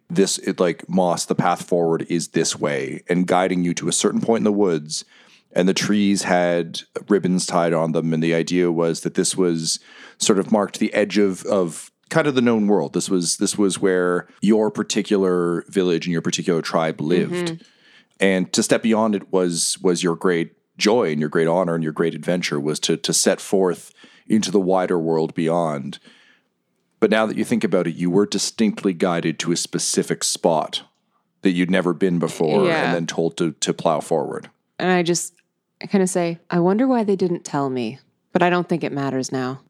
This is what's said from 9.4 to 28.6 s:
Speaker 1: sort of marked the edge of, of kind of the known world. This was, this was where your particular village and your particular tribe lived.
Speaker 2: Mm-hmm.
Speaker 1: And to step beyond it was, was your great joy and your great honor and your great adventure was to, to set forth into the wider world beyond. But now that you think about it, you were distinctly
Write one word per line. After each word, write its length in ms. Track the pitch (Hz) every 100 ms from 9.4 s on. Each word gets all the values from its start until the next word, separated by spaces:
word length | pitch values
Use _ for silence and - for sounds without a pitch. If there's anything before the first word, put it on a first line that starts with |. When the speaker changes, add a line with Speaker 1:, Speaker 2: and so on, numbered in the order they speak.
| 90 82 80 - - - - -
Speaker 1:
sort 220 | - 98
of 100 | 92
marked 300 | 107 95 -
the 120 | 107
edge 220 | 110 101 95
of, 280 | 101 90
of 480 | - 101 87 78 - _ -
kind 180 | 165 151
of 80 |
the 60 | 131
known 240 | 120 113 101
world. 260 | 101 71
This 160 | 90 -
was, 280 | 95 85 -
this 200 | 98 -
was 220 | 101 82
where 480 | 98 92 90 87 - _
your 280 | 98 107 107
particular 920 | 110 104 113 95 101 95 90 87 85 -
village 380 | 98 90 82 87
and 60 |
your 100 | 82
particular 380 | 87 85 82 82
tribe 400 | - 85 80 78
lived. 340 | 76 92 165 175 170
Speaker 2:
Mm-hmm. 120 | 165 - _ _ - _ -
Speaker 1:
And 340 | 98 92 90
to 120 | -
step 180 | 110 117
beyond 320 | 113 107 110
it 160 | 101 -
was, 460 | 92 90 82 - -
was 220 | 95 87
your 140 | 90 82
great 380 | 95 85 82 _ _ -
joy 360 | 104 120 90
and 80 | 76
your 80 | 76
great 180 | 87 80
honor 300 | 87 87 85
and 80 |
your 80 | 78
great 240 | 76 82 80
adventure 420 | 76 90 85 73
was 220 | 73 76
to, 160 | - 82
to 160 | -
set 280 | 90 110 92
forth 520 | - 98 92 82 - _ - _ -
into 240 | 110 95
the 80 | 98
wider 380 | 92 95 90 90
world 360 | 80 80 80
beyond. 680 | - 80 85 82 71 67 - - - _ _ _ _ _ _ _ _
But 120 | 107
now 160 | 107 110
that 100 | -
you 80 |
think 180 | 104 117
about 240 | 104 92 85
it, 80 |
you 160 | 76 87
were 160 | 92 104
distinctly 640 | 101 - -